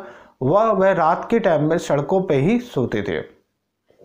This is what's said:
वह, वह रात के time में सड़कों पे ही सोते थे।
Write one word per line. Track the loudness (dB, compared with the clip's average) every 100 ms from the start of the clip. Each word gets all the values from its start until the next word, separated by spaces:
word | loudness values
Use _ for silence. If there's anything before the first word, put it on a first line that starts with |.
| -6 -20 -18 -6
वह, | 0 2
वह | 2 2 2
रात | 2 2 0 0
के | 0
time | 2 2
में | 0 -2
सड़कों | 0 -2 0 0
पे | 0 0
ही | 2 0
सोते | -2 -4 -2 -2
थे। | -4 -6 -8 _ _ _ _ _ _ _